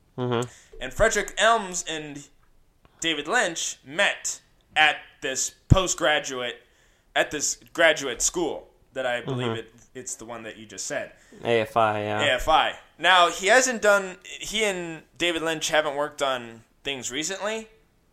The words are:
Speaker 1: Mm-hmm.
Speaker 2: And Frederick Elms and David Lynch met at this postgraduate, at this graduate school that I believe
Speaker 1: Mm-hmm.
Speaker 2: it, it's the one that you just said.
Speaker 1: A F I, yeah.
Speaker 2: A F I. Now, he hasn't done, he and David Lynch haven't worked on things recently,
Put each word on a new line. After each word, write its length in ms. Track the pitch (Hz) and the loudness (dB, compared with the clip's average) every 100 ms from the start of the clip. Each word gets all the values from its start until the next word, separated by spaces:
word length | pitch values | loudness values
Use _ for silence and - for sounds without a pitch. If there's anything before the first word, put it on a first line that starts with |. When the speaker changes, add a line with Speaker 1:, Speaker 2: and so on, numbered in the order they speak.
| _ - | _ -6
Speaker 1:
Mm-hmm. 300 | 123 120 120 - _ - | -2 0 -2 -10 _ -12
Speaker 2:
And 140 | 123 | -10
Frederick 400 | - 214 208 196 - | 2 2 2 -4 2
Elms 460 | 214 226 190 180 - | 2 2 0 -8 -8
and 400 | 160 151 143 - _ _ _ _ _ _ _ | -8 -8 -14 -18 _ _ _ _ _ _ _
David 280 | 165 151 147 | -2 -2 0
Lynch 500 | 240 185 165 - - | 0 0 -4 -8 -10
met 580 | 131 160 190 131 - - _ _ _ 151 | -10 0 0 0 -8 -10 _ _ _ 2
at 220 | 151 147 - _ | 4 2 -8 _
this 340 | 139 127 - - _ | -6 -4 -6 -8 _
postgraduate, 920 | 190 180 - 165 151 143 131 120 113 _ _ _ _ _ 143 | 4 4 0 2 0 -2 -6 -8 -10 _ _ _ _ _ -2
at 160 | 143 | -2
this 260 | 147 - - - | -2 -4 -6 -10
graduate 480 | - 165 151 139 117 | 2 4 4 -2 -2
school 460 | - 180 156 90 - _ _ | -2 -2 -4 -4 -12 _ _
that 120 | 131 127 | -6 -4
I 140 | 120 | -4
believe 260 | 117 127 120 | -4 -4 -2
Speaker 1:
Mm-hmm. 80 | 113 | -4
Speaker 2:
it, 140 | 110 - - 131 | -10 -20 -18 -14
it's 200 | 123 - | -12 -12
the 100 | 113 | -12
one 180 | 117 | -14
that 140 | 110 104 | -14 -16
you 80 | 110 | -16
just 200 | 95 - | -12 -8
said. 260 | 139 104 - _ 214 | -6 -8 -14 _ -10
Speaker 1:
A 180 | 117 117 | 0 2
F 140 | 107 117 | 2 2
I, 240 | 110 107 | 2 2
yeah. 200 | 104 104 | -2 0
Speaker 2:
A 120 | 143 123 | 0 0
F 120 | - | 4
I. 280 | 156 113 - - _ | 4 2 -4 -16 _
Now, 300 | 165 185 170 | 4 6 6
he 180 | 165 190 | 2 4
hasn't 340 | 247 254 226 | 6 4 2
done, 360 | 208 202 190 180 | 4 4 2 -10
he 400 | - 143 151 208 | -16 -14 -8 -2
and 380 | 214 180 170 160 - _ | -2 -2 -8 -12 -16 _
David 240 | 175 165 | 0 0
Lynch 280 | 135 160 156 | -2 -2 2
haven't 260 | 156 156 143 | 2 2 -2
worked 260 | 147 - | -4 -2
on 420 | 139 131 117 113 _ _ | -2 -2 -6 -16 _ _
things 280 | 139 139 117 | -8 -6 -6
recently, 580 | 135 156 190 202 220 220 _ _ _ _ | -6 -6 -6 -6 -6 -10 _ _ _ _